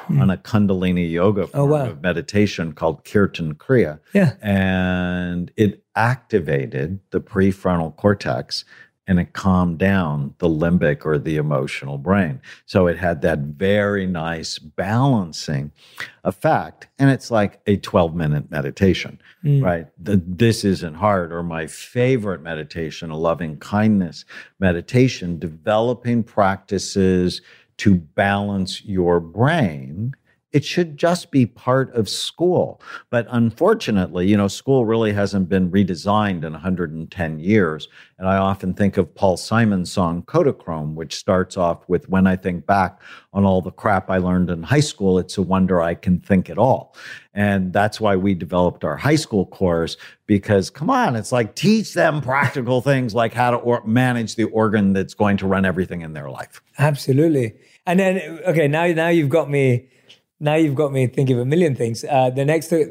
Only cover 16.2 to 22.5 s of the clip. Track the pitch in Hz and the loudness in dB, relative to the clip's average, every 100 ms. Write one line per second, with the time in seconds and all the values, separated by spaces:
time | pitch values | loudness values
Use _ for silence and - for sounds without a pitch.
16.2 | 90 - 156 131 80 - - - 139 127 | -8 -2 0 0 -2 -12 -20 0 2 2
17.2 | - 113 101 - - 98 - 98 82 85 | 0 0 0 -2 0 0 2 2 2 0
18.2 | 76 73 - 76 69 - 98 87 - - | -2 -2 -4 -6 -6 0 2 2 -4 -14
19.2 | _ _ 147 143 95 85 78 - 87 101 | _ _ 0 2 2 -2 -6 -12 -2 0
20.2 | 85 90 117 110 101 85 85 76 104 98 | 0 2 2 2 0 0 -4 -2 0 0
21.2 | 85 85 87 80 78 - - 123 127 131 | -2 -6 -6 -6 -8 -12 -8 -2 0 0
22.2 | 104 85 85 | -2 -6 -8